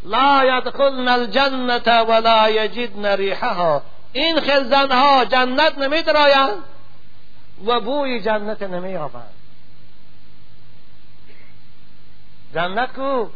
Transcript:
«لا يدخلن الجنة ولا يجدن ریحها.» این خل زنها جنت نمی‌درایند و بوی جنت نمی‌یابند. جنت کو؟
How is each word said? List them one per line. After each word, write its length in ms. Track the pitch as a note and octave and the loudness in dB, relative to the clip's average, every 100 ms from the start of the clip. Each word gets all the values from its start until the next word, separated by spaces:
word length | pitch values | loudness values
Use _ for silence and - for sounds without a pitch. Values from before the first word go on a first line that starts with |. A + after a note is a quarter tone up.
«لا 400 | D#3+ A3 C4+ C#4 | -2 2 4 6
يدخلن 640 | C4 B3+ B3 - C#4 C4 B3 | 4 2 -2 0 0 2 2
الجنة 920 | B3 A#3+ G3+ C#4 C4 B3 A#3+ A3+ A#3 | 2 2 2 0 0 -2 0 4 4
ولا 460 | A3+ A3+ A3 A3+ A3 | 4 4 4 4 4
يجدن 580 | A3 G#3+ G#3+ A#3+ G3+ G#3 | 2 0 -2 -6 -4 -2
ریحها.» 760 | G3 G3 F#3 B3 G3 F3 C#3+ - - - | 0 -2 -2 -4 0 0 0 -2 -8 -6
این 280 | B3+ D#4 E4 | -2 0 0
خل 240 | B3+ C#4 | 2 2
زنها 600 | C4 C4+ C#4 B3+ C#4+ C4+ | 4 2 4 4 6 6
جنت 540 | A#3+ B3+ B3+ B3+ D#4 D4 | 4 4 4 4 2 2
نمی‌درایند 840 | C#4 D4+ D#4+ D4+ C#4+ C#4 C4+ G#4 - - - - - - - - - - F#3+ | -2 0 2 4 6 6 4 0 -6 -8 -8 -6 -6 -6 -6 -6 -6 -4 0
و 140 | A#3+ | 0
بوی 400 | G#3 C#4+ C#4 A#3+ | 0 -2 -2 -2
جنت 420 | G3 G#3+ G#3 G#3 | 0 -2 -2 -4
نمی‌یابند. 720 | G3 F3+ F3+ F#3 D3 B2 A#2 - - - - - - - - - - - - - - - - - - - - - - - - - - - - - - - - | -4 -4 -4 -4 -4 -6 -6 -6 -6 -6 -6 -6 -6 -6 -6 -6 -6 -6 -6 -6 -6 -6 -6 -6 -6 -6 -6 -6 -6 -6 -6 -6 -6 -6 -6 -6 -6 -6 -4
جنت 380 | C#3+ F3 G3 B3+ | -2 -2 -2 -2
کو؟ 340 | - C4+ C4+ F#3+ | -2 -2 -2 -2